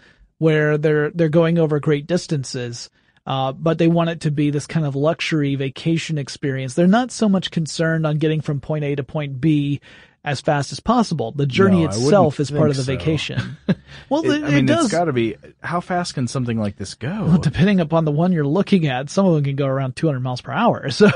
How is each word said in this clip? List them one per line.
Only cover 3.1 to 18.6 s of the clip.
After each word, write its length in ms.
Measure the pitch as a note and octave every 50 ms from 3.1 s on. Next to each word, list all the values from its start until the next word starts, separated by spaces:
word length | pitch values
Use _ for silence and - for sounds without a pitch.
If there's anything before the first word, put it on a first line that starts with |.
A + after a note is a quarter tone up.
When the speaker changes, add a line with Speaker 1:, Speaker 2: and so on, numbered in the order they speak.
| _ _ -
Speaker 1:
uh, 260 | - C3+ C3+ C3 C3+
but 240 | C#3 - D#3 E3 E3 E3
they 80 | E3+ E3
want 200 | E3+ E3+ E3 E3+
it 140 | E3+ -
to 80 | - D#3
be 200 | C#3+ D3+ D3 D3
this 160 | C#3+ C#3+ -
kind 200 | - - E3 D3+
of 100 | C#3 C3+
luxury 580 | C#3 D3 D#3+ F3 - - - E3 D3+ C#3+ C#3 C#3
vacation 600 | C3+ C3+ C3+ - - - E3 E3 D#3 - - D#3+
experience. 580 | C#3+ C3 - - - - C#3 C3 C3+ C3 B2+ -
They're 120 | F3 F3
not 240 | F#3 G#3 A#3+ B3+ A#3+
so 180 | - - A3+ G#3
much 220 | F#3+ F3+ - -
concerned 560 | - F3 D#3 - - - D#3+ E3 D#3+ D#3+ D#3+
on 100 | D3+ D3+ D3
getting 220 | D#3+ D#3 D#3 D3+
from 200 | - D#3+ D3 C3+
point 220 | - - D#3 D3+ D3+
A 100 | C#3+ C#3+
to 80 | C#3+ B2+
point 360 | - - D#3 D3 C#3 C3+ B2
B 400 | C#3+ D#3+ D3+ D3 C#3+ C#3+ C#3+ - _ - - - - _ _ _ -
as 160 | D3 C#3 -
fast 320 | - E3 D3 C#3+ C3 -
as 80 | C#3 -
possible. 500 | - - A#3+ B3+ G3+ - E3 B2+ A2+ A2+
The 140 | D3+ C#3+ C#3+
journey 360 | C3+ B2 F3+ G3 G3 F#3+ E3+
Speaker 2:
No, 0 |
I 20 | D#3+ C#3+
wouldn't 140 | - A2+ B2+
Speaker 1:
itself 360 | D3+ G3+ F#3+ E3+ D3 - -
is 100 | C#3+ C3+
part 200 | D3 D3 D#3 D3
of 60 | C#3
the 60 | C3+ B2+
Speaker 2:
think 160 | C3+ C3+ -
so. 40 | -
Speaker 1:
vacation. 520 | D#3+ D#3+ - - - C3 B2 B2 B2 C#3+ - - -
Speaker 2:
<laughs> 80 | - - - - - - - -
Speaker 1:
Well, 160 | C4+ D#4+ D#4+
Speaker 2:
It, 180 | - D4 D4+
Speaker 1:
it, 20 | D4
Speaker 2:
I 40 | D4
mean, 160 | D4 C#4+ -
Speaker 1:
it 20 |
does. 200 | - D#4+ E4+ D4+
Speaker 2:
it's 60 | G3+ D#3+
gotta 180 | E3 F3 D#3+
be, 240 | B2+ A#2+ A2+ A2 - - - - - _
how 180 | - B2+ E3 F3
fast 340 | - - F#3 F3 F3 - -
can 120 | C#3+ B2 A2+
something 300 | - C3+ B2 A#2+ A2+ A2+
like 180 | G#2 G2+ -
this 180 | - F#2+ - -
go? 320 | - G#2+ D3 G3+ A3 F3+
Speaker 1:
Well, 120 | D3+ F3+ D3+
depending 400 | - D#3 - - F3 G#3 G3+ F#3
upon 240 | D#3+ C#3+ E3 E3 D#3+
the 60 | D3+
one 220 | D3 D3+ F3 F#3
you're 120 | F3+ D#3 C#3+
looking 400 | C#3 D#3 G3+